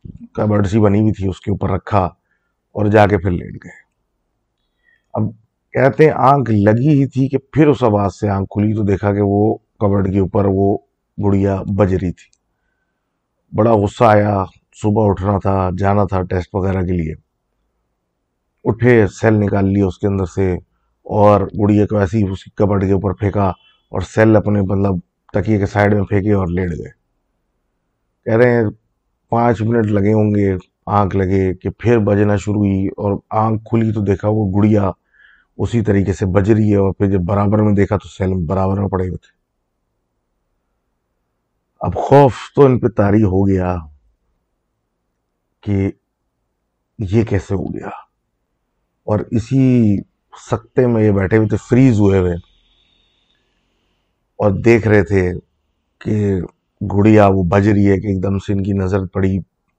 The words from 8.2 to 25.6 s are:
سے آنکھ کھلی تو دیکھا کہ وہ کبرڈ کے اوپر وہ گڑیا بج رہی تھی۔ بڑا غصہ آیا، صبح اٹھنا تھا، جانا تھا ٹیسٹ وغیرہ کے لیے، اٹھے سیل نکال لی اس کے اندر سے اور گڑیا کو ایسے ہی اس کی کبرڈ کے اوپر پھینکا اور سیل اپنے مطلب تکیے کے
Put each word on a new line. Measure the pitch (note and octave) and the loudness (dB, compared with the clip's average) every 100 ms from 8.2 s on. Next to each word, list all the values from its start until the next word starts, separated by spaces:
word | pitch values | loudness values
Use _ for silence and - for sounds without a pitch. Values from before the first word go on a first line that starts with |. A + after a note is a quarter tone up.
سے | G#2+ | -2
آنکھ | G2 F#2+ | -2 -4
کھلی | G#2 G#2+ | -2 -2
تو | G#2+ | 0
دیکھا | G2+ F#2+ G#2 | -2 0 -2
کہ | G2+ | 0
وہ | G2+ G2+ G#2+ - _ - | 0 2 0 -2 _ -4
کبرڈ | G2+ G2 F#2+ | -2 0 0
کے | G2 | -2
اوپر | F#2 G#2+ G2+ | 0 0 0
وہ | G2 G2 G2+ - _ _ - | 0 0 -2 -8 _ _ -6
گڑیا | G2+ G2 G2 F#2+ F2+ G2 | 0 0 0 -2 -4 0
بج | G2+ | 0
رہی | F2+ F2+ | 0 -4
تھی۔ | E2 _ _ _ _ _ _ _ _ _ _ _ _ _ | -8 _ _ _ _ _ _ _ _ _ _ _ _ _
بڑا | - A2+ | 0 2
غصہ | A2 G2+ - | 2 0 2
آیا، | A#2+ G#2+ G#2 G2+ F#2 _ _ - | 4 4 2 -2 -4 _ _ -6
صبح | G#2+ G2+ G#2 | -2 0 0
اٹھنا | F2+ F#2+ G2+ | 0 -2 -2
تھا، | G2+ G2 F#2 F2+ | 0 -2 -2 -2
جانا | G2 G2+ | 0 0
تھا | G2 F#2+ | 0 -2
ٹیسٹ | F2+ F#2 F2 | -4 -6 -4
وغیرہ | G2+ F#2+ F#2+ | -4 -4 -4
کے | F2+ | -4
لیے، | F2+ D#2+ D#2 _ _ _ _ _ _ _ _ _ _ _ _ _ _ | -4 -6 -10 _ _ _ _ _ _ _ _ _ _ _ _ _ _
اٹھے | - G#2+ A#2+ A#2 G2 - | -6 0 4 4 2 0
سیل | A2 | 0
نکال | G#2+ G2+ G2+ G2 | 2 0 0 0
لی | G2+ | 0
اس | F#2+ - | 0 -2
کے | G#2 | -4
اندر | G2 | -4
سے | F#2 - F#2+ F2 - _ _ _ - | -4 -4 -4 -4 -10 _ _ _ -6
اور | G#2 G#2 G2+ F#2+ - | 2 4 4 0 -2
گڑیا | G#2 G#2 G2+ | 2 2 2
کو | G#2 | 0
ایسے | F#2+ A2+ | -2 -2
ہی | F#2+ | -2
اس | F#2+ | -6
کی | - | -10
کبرڈ | - G#2 G2+ | -2 0 0
کے | F#2+ | 0
اوپر | G2 F#2+ | 0 -2
پھینکا | F#2 G2+ G2+ G2 - _ _ _ | -4 -4 -2 -2 -4 _ _ _
اور | G#2 F#2+ | -10 -4
سیل | - A2 G#2+ | 2 4 4
اپنے | G#2 G#2 | 2 -2
مطلب | G2 G2 G2+ F2+ - _ _ | -2 -2 -2 -4 -8 _ _
تکیے | G#2 G2+ | -6 -2
کے | G#2+ | -2